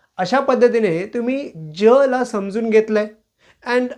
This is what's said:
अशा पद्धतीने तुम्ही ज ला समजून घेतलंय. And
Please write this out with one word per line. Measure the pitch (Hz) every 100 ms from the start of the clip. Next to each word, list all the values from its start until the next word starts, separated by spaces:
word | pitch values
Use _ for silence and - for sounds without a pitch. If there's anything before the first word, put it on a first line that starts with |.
| _ -
अशा | 180 262
पद्धतीने | 277 247 240 226 214 165 190
तुम्ही | 240 240 269 285 165 156 156
ज |
ला | 214 262 269 254
समजून | 247 214 196 202 226
घेतलंय. | 220 214 214 214 - _ _ _ _ 254
And | 247 247